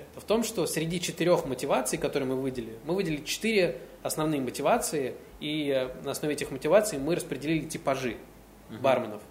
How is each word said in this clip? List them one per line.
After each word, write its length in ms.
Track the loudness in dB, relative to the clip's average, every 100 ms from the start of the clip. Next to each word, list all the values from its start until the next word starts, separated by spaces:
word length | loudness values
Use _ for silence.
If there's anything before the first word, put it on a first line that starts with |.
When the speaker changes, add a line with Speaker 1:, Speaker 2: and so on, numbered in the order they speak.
| -14
Speaker 1:
это 80 | -14
в 20 |
том, 200 | 0 0
что 220 | 2 0 0
среди 340 | 0 -2 -2
четырех 440 | -4 0 4 4 2
мотиваций, 520 | -4 0 0 0 -2
которые 280 | 0 0 0
мы 60 | 0
выделили, 420 | -2 -4 -6 -8 -2
мы 100 | 0
выделили 280 | 0 -2
четыре 560 | -4 -2 2 4 4 0 -10 -8
основные 360 | -4 0 0 0
мотивации, 760 | -2 0 2 4 2 -2 -2 -6 -14 -10
и, 300 | -4 -2 0
э, 200 | 0 0 -4
на 80 | -6
основе 220 | -4 -2
этих 180 | -2 -4
мотиваций 460 | -2 4 6 6 0
мы 160 | 0 -2
распределили 500 | -2 -4 0 0 0
типажи 520 | -4 -2 0 -2 -6 -10 -20 -20 -20 -16
Speaker 2:
Мгм. 120 | 0
Speaker 1:
барменов. 400 | 4 4 2 -8 -14